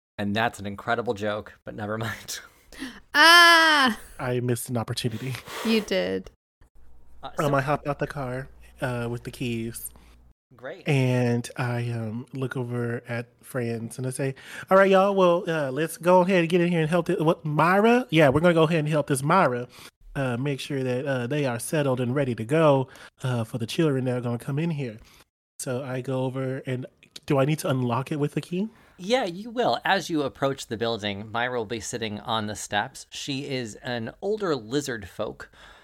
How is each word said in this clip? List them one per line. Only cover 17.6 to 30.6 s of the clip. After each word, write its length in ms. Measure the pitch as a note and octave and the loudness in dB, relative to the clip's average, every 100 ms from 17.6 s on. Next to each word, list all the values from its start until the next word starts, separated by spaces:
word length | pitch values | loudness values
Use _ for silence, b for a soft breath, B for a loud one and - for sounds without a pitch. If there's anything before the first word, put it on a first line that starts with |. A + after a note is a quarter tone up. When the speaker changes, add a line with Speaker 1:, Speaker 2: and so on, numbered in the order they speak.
| D#3+ G3 A3+ A#3+ B3 | 4 6 6 4 4
Speaker 3:
Yeah, 180 | D#3+ D3 | 6 6
we're 120 | C#3 | 6
gonna 140 | F3 | 4
go 80 | E3 | 6
ahead 160 | D#3+ E3+ | 4 2
and 80 | D3+ | 2
help 200 | D#3 C#3 | 0 0
this 140 | C3+ | 0
Myra, 440 | C#3+ F#3 D#3 A#2+ B2 B B _ - | 2 4 4 0 -6 B B _ -10
uh, 220 | - C3 A#2+ | -4 -2 -2
make 240 | C#3+ C3+ | -2 -4
sure 220 | - C#3 | -4 -4
that, 220 | B2+ B2 C#3+ | -2 -2 -2
uh, 200 | C3 A#2+ | -2 -2
they 180 | D3 C3+ | -2 -2
are 120 | A#2 | -4
settled 420 | - D#3+ C#3 B2+ | -2 0 0 0
and 140 | A#2+ | 0
ready 200 | C3+ C3+ | 0 -2
to 100 | A#2 | -4
go, 440 | A2 D#3 D#3 C#3 C3 B B _ | 0 4 6 4 2 B B _
uh, 220 | C3 A#2+ | -4 -2
for 140 | A2 B2 | -4 -6
the 80 | A2+ | -4
children 380 | - D#3+ C3+ | 0 0 0
that 120 | B2+ B2 | -2 -2
are 40 | |
gonna 180 | A#2+ A#2 | -4 -6
come 200 | - C#3 | -4 -4
in 120 | E3+ | -2
here. 280 | D3 B2+ G#2+ b b _ _ _ - | -4 -6 -10 b b _ _ _ -12
So 240 | C#3 B2+ | -6 -6
I 180 | C#3 C3 | -6 -6
go 240 | B2+ C3 | -4 -2
over 380 | C3 C3 C3 C3+ - | -2 -4 -4 -6 -6
and, 200 | B2+ C3+ _ _ - - | -6 -8 _ _ -14 0
do 120 | C#3+ | 2
I 60 | |
need 140 | C#3 D#3 | 4 0
to 80 | - | 0
unlock 440 | C3 B2 A#2+ C3+ | 0 0 -2 -2
it 40 | D3+ | -4
with 120 | D3 | -2
the 80 | D#3+ | -4
key? 280 | - F3 A3 b b - | -4 -4 -6 b b -14
Speaker 1:
Yeah, 260 | F3+ B3 | -2 0
you 260 | G#3 F3 A#3 | 0 -6 -8
will. 280 | A#3 F#3+ A#2 | -2 0 0
As 240 | D#3 F#3+ D3 | 2 0 0
you 140 | D#3 | -2
approach 460 | C3+ - C#3 C3+ | -2 -2 -4 -4